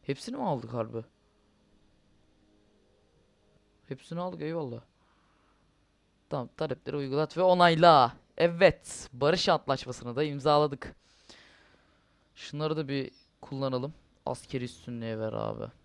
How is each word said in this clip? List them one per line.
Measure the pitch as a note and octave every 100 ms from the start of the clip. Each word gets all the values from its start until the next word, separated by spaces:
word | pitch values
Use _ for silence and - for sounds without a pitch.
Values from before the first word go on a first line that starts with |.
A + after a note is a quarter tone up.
Hepsini | - C#3+ - C4+
mi |
aldık | A3+ C3+ A2+
harbi? | A#2+ A2 A#2 A2+ _ _ _ _ _ _ _ _ _ _ _ _ _ _ _ _ _ _ _ _ _ _ _ _ _ _ _ _
Hepsini | C3 - E3
aldık, | F3+ F3
eyvallah. | D3+ E3 C#3 A#2 - _ _ _ _ _ _ _ _ _ _ _ _ _ _
Tamam, | D3 A#2+ -
talepleri | D#3 - - D3
uygulat | C#3 C#3 D#3 D#3+
ve |
onayla. | F#3 F3+ F3 E3 E3+ D3+ B2 - _ -
Evet, | E3+ E3+ F#3 - - - -
barış | B2 C#3+ F3+ -
antlaşmasını | D#3+ - C3+ B2+ B2 A#2+ A#2+
da |
imzaladık. | D3+ C#3+ C#3+ D3 D3+ C#3 - - _ _ _ - - _ _ _ _ _ _ _ _
Şunları | - - C#3+ D#3 D#3
da | C#3
bir | C#3 C3+ _ _ _
kullanalım. | - C3+ C3+ B2+ C#3 - _ _ C3+
Askeri | B2+ - C3+
üstünlüğe | A#2+ - - A#2+ A2+ A2
ver | A2
abi. | A1 A1 A2 - -